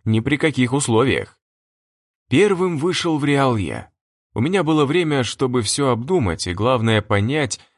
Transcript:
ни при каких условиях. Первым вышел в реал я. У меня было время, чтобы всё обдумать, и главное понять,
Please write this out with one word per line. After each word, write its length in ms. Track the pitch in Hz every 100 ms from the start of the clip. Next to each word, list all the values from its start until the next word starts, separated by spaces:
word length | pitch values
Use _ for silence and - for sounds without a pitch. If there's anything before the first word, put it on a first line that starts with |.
ни 160 | - 110
при 160 | 120 143
каких 360 | 160 127 123
условиях. 640 | 135 139 113 131 73 50 _ _ _ _ _ _ _ _ _ -
Первым 520 | 165 208 180 185 160
вышел 400 | 165 175 170 156
в 40 | 143
реал 300 | 143 135 117
я. 360 | 85 55 - _ _ _ _
У 80 | 107
меня 220 | 131 196
было 220 | 156 156 139
время, 380 | 165 165 143
чтобы 380 | 117 - 135 123
всё 280 | 110 - 139
обдумать, 580 | 117 127 185 104 82 -
и 60 | 90
главное 480 | 113 127 113 110
понять, 560 | 101 101 104 151 139 - _